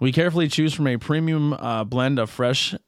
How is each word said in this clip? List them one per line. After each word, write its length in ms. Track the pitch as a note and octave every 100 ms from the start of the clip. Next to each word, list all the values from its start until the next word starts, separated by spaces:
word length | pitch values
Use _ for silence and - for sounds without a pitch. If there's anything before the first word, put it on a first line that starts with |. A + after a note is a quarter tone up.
We 120 | B2+
carefully 360 | C3+ F3 E3 D3+
choose 260 | D3+ D#3
from 120 | D3 C#3
a 120 | A#2+
premium, 560 | - D3+ D#3+ D#3 D3
uh, 300 | C#3 A#2 A2+
blend 340 | G#2+ B2 C3 C3+
of 100 | G#2+
fresh 460 | - B2 B2 - -